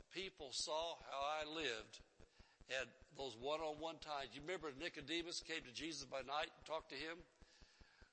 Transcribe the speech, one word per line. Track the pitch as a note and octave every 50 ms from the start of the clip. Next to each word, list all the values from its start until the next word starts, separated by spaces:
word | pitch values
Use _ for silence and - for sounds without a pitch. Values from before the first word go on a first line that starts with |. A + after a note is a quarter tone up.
| - -
People | - E3+ F#3+ F#3+ - - D3+ C3 A#2
saw | - - - D3+ D#3 E3 E3+ D#3+ - - A#2+ C3+
how | C3+
I | C#3 C#3+ D#3 D#3 D3+ D3+ D#3
lived | E3 D#3 C3 A#2 A2 G#2+ - - - - - - - - - - - - - - - - -
at | B2+ C3 B2+ A#2 A2+ - - - -
those | C3+ C#3 C3 G#2+ A2
one-on-one | B2 C#3 D3+ D#3+ E3 D#3 D3+ D3 D#3 E3 D#3+ C#3+
times. | - D#3 D3+ C#3 C#3 B2+ -
You | C#3+
remember | D3 D#3+ F#3 F3+ D#3 D3+ C3 C3+
Nicodemus | D#3+ F3 - D#3 C#3+ C3 D#3+ E3+ E3 F3 D#3+ - -
came | - D#3+ D#3+ C3 B2+
to | A#2
Jesus | A#2 C#3+ E3 D#3+ C#3 C#3 B2+
by | C#3 C3+ B2+
night | C3 C#3 D3+ E3 D#3+
and | - - -
talked | - D3+ D#3+ - -
to | D#3
him? | C3+ D3 D#3+ E3+ F3 - - - - - - - - - - - - - - - - - -